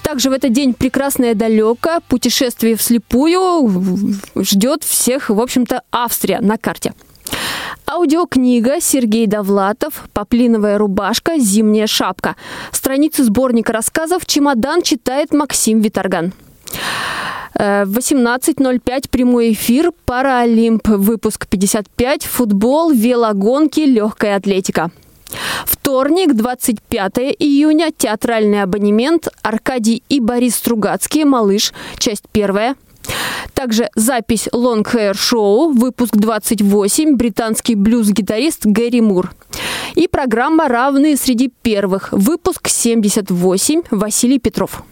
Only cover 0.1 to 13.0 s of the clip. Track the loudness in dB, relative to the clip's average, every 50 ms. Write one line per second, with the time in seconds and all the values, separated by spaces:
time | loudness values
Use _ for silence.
0.1 | -4 -2 -2 0 0 0 0 0 0 2 0 0 -2 0 -2 -2 -2 -2 -4 -4
1.1 | -2 -2 0 0 0 0 0 2 2 2 2 2 0 0 -2 -2 -2 -2 -2 _
2.1 | -2 0 0 -2 0 0 -2 -2 -2 0 0 0 0 0 0 0 0 0 0 _
3.1 | 0 2 2 2 2 2 2 2 2 2 2 2 0 0 0 0 -2 -2 -2 -2
4.1 | -4 -4 -8 -10 -6 -4 -2 0 0 2 2 2 0 -2 -4 -4 -4 -2 0 0
5.1 | -2 -2 -2 -2 0 0 0 0 0 -2 0 0 -2 -6 -6 _ -4 -4 -2 -2
6.1 | -4 -4 -2 -2 -2 0 0 0 0 0 -2 -4 -6 -4 -8 -10 -10 _ -20 _
7.1 | _ _ _ -12 -10 -8 -8 -8 -8 -10 -10 -12 -14 -10 -8 -6 -2 0 0 2
8.1 | 2 2 0 0 0 2 2 4 2 2 2 2 0 0 -2 0 0 0 0 2
9.1 | 2 2 2 2 0 -2 0 0 0 0 2 0 -2 _ -4 -6 -6 -12 -18 -8
10.1 | _ -8 -4 0 2 2 4 4 2 2 2 0 2 2 0 0 0 0 0 -2
11.1 | -2 -2 _ -2 0 2 2 2 2 2 4 4 2 2 2 0 0 -2 -2 -2
12.1 | -4 -4 -6 -6 -6 -6 -12 -16 -14 -14 -14 -10 -10 -6 -4 -2 0 2